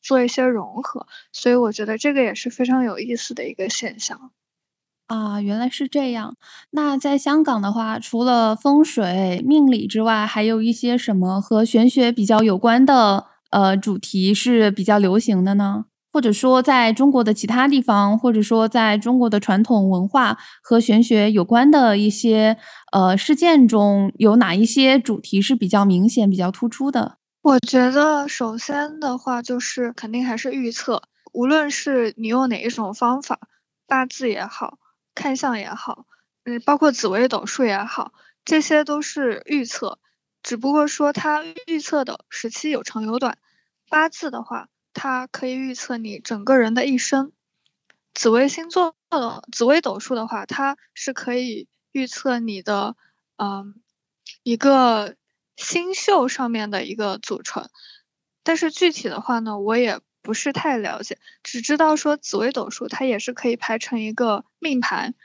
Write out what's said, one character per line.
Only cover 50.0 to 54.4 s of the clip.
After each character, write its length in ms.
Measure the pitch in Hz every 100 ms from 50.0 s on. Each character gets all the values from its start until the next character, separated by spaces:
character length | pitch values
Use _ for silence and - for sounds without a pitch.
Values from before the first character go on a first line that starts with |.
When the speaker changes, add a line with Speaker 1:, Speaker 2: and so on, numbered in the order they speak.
| - 240
Speaker 1:
的 120 | 220
话， 180 | 220 -
它 320 | - 277 277 _
是 200 | - -
可 220 | 254 247 247
以 320 | 247 214 - _ _
预 120 | 269 254
测 320 | - 269 240
你 220 | 226 196
的， 360 | 214 202 214 233 _ _ _ -
呃， 280 | 202 196 202 214 _ _ _ _ - -